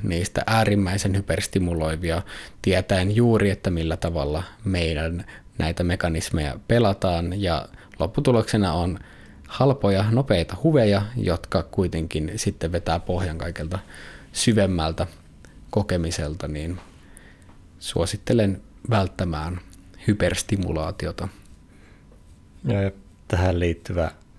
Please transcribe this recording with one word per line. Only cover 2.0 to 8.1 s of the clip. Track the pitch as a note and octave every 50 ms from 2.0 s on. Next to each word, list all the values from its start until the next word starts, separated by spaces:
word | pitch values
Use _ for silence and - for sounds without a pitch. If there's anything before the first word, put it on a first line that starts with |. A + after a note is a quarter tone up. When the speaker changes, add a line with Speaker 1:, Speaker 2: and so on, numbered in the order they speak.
| F2 E2+ D#2+ E2 E2+ - - - - - - -
Speaker 1:
tietäen | - F#2+ F#2 F2+ F#2 - G2+ F#2 F2+ G2 G#2
juuri, | A2+ A#2+ A#2+ A2+ G#2+ G2+ G2+
että | F2+ - - G2
millä | F2+ E2 D#2+ D#2+ E2 E2
tavalla | - F2 E2+ D#2+ C#2+ C#2+ D2+ D#2+ F2 - - - A2
meidän | G#2 F#2+ F2 E2+ D#2+ D#2+ D2+ D#2+ E2 E2+ E2+ - - - - - - - -
näitä | - D#2+ E2+ - F2+
mekanismeja | F2 E2 - - F2 D#2+ D#2+ - - - E2+ D2+ C#2+ B1+ - - -
pelataan, | A#2 A#2+ A#2 G2+ G2+ - - F#2+ F2 E2+ F2 E2+ F2+ G2+
ja | G2+ F2+ E2+ D#2 - - - - - - - -
lopputuloksena | D#2 D2+